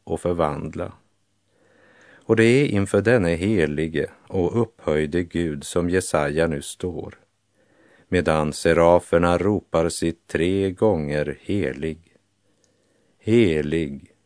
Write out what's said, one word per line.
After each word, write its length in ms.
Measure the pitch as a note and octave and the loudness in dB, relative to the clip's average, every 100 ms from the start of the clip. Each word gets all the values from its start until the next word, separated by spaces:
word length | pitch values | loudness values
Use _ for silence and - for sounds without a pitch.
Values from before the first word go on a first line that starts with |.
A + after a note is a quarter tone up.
och 160 | - E2 | -8 -6
förvandla. 760 | F2 E2+ D#2 D2 D#2 E2+ F2 - _ _ _ _ _ _ _ _ _ _ - - - | -4 -2 -2 -4 -8 -10 -12 -14 _ _ _ _ _ _ _ _ _ _ -20 -10 0
Och 100 | A2 | 4
det 80 | |
är 220 | A2+ C3 D3+ | 6 4 2
inför 360 | G2+ G2 G2+ | 0 2 2
denne 280 | G#2 B2 E2+ | 4 4 2
helige 800 | E2 G2 G#2 D2+ D2 D#2+ D#2 C#2 - - | 0 0 2 0 0 -4 -4 -6 -10 -8
och 340 | F#2+ F2 A2 | -2 0 0
upphöjde 600 | A#2 _ - D2+ D2+ F2 | -2 _ -2 -2 0 -4
Gud 400 | F2 E2+ E2 D2 | -4 -4 -4 -6
som 260 | - F2 F2 | -6 -4 -2
Jesaja 580 | F#2 - D#2+ D2 D2+ E2 | -2 0 -2 -2 -2 -2
nu 140 | C#2+ | -4
står, 540 | - - F2+ E2 - - _ _ _ _ _ _ _ _ _ | -10 -10 -10 -10 -14 -18 _ _ _ _ _ _ _ _ _
medan 460 | F2+ D#2+ D#2 D2+ | 0 2 0 -2
seraferna 840 | - E2+ E2 E2+ F2 - E2+ F2 F2 | -2 2 4 6 4 4 2 2 2
ropar 520 | F#2+ G2+ - E2 E2 | 0 -2 -2 -2 -2
sitt 380 | - E2 D#2+ - | -2 -4 -4 -6
tre 440 | D#2 F2 G2 F#2+ | -2 0 0 -2
gånger: 640 | F#2 A2 E2+ D2 D2 D2 C#2 | 0 0 0 -2 -4 -4 -8
"Helig, 580 | - G2+ C#2+ C#2+ D#2+ D#2+ _ _ _ _ _ _ _ _ _ _ _ _ | -6 -4 -4 -4 -8 -8 _ _ _ _ _ _ _ _ _ _ _ _
helig, 920 | G#2+ A#2 G2+ D#2 D2 E2 D2+ C#2 - _ | 0 2 4 2 -2 -2 -4 -8 -18 _